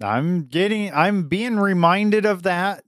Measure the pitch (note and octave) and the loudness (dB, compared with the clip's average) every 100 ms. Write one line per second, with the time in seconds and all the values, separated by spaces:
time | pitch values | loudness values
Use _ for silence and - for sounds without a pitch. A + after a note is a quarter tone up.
0 | G2+ A2+ D#3+ F3+ C3+ D#3+ G3+ G#3+ G3+ D3 | -4 -2 0 -2 -2 -2 0 -2 -2 0
1 | F3+ G3+ D3+ F#3 B3 A3 G3 F3+ E3+ F#3+ | 2 0 -2 -4 -2 0 0 2 2 4
2 | G#3+ G#3+ G#3 F#3 F#3 F3 F#3+ F3 | 2 2 2 0 -2 -2 -2 -6